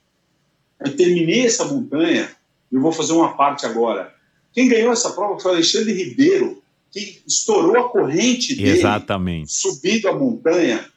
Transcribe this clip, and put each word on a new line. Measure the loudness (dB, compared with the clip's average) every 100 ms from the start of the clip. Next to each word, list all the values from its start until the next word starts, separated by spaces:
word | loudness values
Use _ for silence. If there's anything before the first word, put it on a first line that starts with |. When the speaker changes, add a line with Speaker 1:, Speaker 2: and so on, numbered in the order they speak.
| _ _ _ _ _ _ _ _
Speaker 1:
eu | -6 0
terminei | 2 2 2 2
essa | 2 0
montanha, | -2 -4 -4 0 2 0 -2 -10 _ _ _
e | 0
eu |
vou | 0
fazer | 0 0
uma | 2 0 2
parte | 0 0 -4
agora. | -2 -2 -2 -8 _ _ _ _
Quem | 0 2
ganhou | 4 2
essa | 0 -2
prova | -4 -6 -4
foi | 0
o |
Alexandre | 2 2 0 -2
Ribeiro, | -4 -4 2 4 4 0 -4 _ _ _
que | -16 -16 -16 -6
estourou | -2 0 2 4 4
a | 2
corrente | 0 0 0 0 0 -2
dele, | -2 2
Speaker 2:
Exatamente. | 2 2 0 -2 -4 -4 -6 -6
Speaker 1:
subindo | -6 -4 -4 -2 -2 -2
a |
montanha. | 0 -2 0 0 2 0 -2 -8